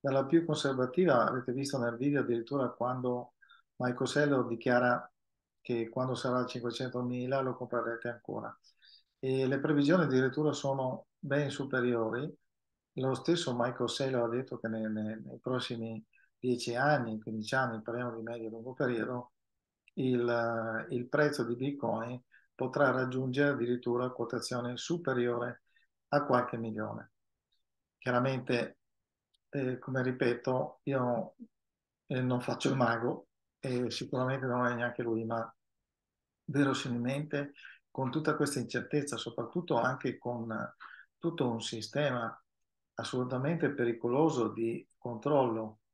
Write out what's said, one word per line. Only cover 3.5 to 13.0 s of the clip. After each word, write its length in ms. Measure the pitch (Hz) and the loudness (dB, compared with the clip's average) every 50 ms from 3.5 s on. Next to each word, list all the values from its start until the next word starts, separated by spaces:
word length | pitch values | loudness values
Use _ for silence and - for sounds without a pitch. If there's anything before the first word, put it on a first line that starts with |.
| - - _ _ _ | -20 -20 _ _ _
Michael 320 | _ 123 123 123 - 131 127 | _ -2 -2 0 0 -2 0
Saylor 380 | - 143 147 147 143 131 120 | 4 4 4 4 4 2 2
dichiara 640 | 117 117 113 - 127 123 123 123 123 123 123 - - _ _ _ _ _ _ _ _ _ _ | 0 -2 -2 2 4 6 6 6 4 2 2 -2 -10 _ _ _ _ _ _ _ _ _ _
che 280 | _ - 123 117 113 113 | _ -2 -2 -2 -2 -2
quando 260 | - 131 127 127 127 | -2 -4 -2 -2 -2
sarà 240 | 117 - 131 123 127 | -2 -2 0 0 0
a 80 | 123 | 0
cinquecentomila 920 | 117 - 123 117 120 117 - 131 123 123 123 123 123 123 123 123 127 135 135 | -2 -4 -4 -4 -4 -4 -4 -6 -4 -4 -2 -2 -2 -2 -2 -2 0 0 0
lo 140 | 131 131 120 | 0 0 -2
comprerete 540 | - 127 113 - 120 113 117 117 117 - 120 | -4 -6 -2 -2 -2 -2 -2 -4 -4 -6 -6
ancora. 480 | 117 113 _ - - 110 110 110 - _ _ - _ _ _ - - - _ _ _ _ | -8 -6 _ -8 -8 -8 -8 -8 -12 _ _ -20 _ _ _ -20 -20 -20 _ _ _ _
E 280 | - 131 131 131 131 | -2 0 0 2 2
le 140 | 127 139 139 | 2 0 2
previsioni 440 | 143 156 151 143 143 143 175 185 165 | 2 2 4 4 6 6 6 6 6
addirittura 480 | 139 131 127 131 131 131 151 151 151 | 6 4 4 4 4 2 2 0 0
sono 560 | 139 - - 139 139 139 135 - 127 - - _ _ _ | 0 0 -2 -2 -2 0 -2 -2 -4 -6 -12 _ _ _
ben 320 | - 143 139 147 147 135 | -4 0 0 0 0 0
superiori. 840 | - - 139 127 131 127 120 123 120 117 113 110 117 120 143 170 - _ _ _ _ _ _ _ _ _ _ _ _ | -2 -4 -4 -2 0 2 2 2 2 2 0 0 -2 -4 -4 -6 -8 _ _ _ _ _ _ _ _ _ _ _ _
Lo 200 | - | -2